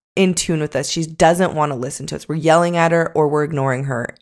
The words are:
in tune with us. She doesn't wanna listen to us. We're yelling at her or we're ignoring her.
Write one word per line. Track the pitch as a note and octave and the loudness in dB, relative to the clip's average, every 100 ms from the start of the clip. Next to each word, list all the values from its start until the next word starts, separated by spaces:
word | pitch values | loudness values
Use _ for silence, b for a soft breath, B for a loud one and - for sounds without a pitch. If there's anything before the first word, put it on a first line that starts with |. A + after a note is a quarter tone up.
| _ - | _ 0
in | F#3+ | 0
tune | E3+ - D#3+ | 0 -2 -2
with | D3+ C#3+ | -2 -4
us. | D3 | -4
She | E3 D#3+ | -6 -4
doesn't | D#3+ E3 F3 F#3 | 2 4 4 2
wanna | D#3 D3 C3 | 0 -2 -2
listen | B2+ - C#3+ | -8 -8 -10
to | D3+ | -10
us. | - | -8
We're | D#3 | -2
yelling | D#3 D#3+ F3 E3+ | 4 4 4 2
at | E3 | 2
her | E3+ D#3+ | 2 0
or | D#3 D3+ | 0 0
we're | D3+ | 0
ignoring | D3 D3 C3+ B2+ C#3 | -2 -2 -2 -2 -4
her. | A#2+ A#2+ - | -6 -6 -8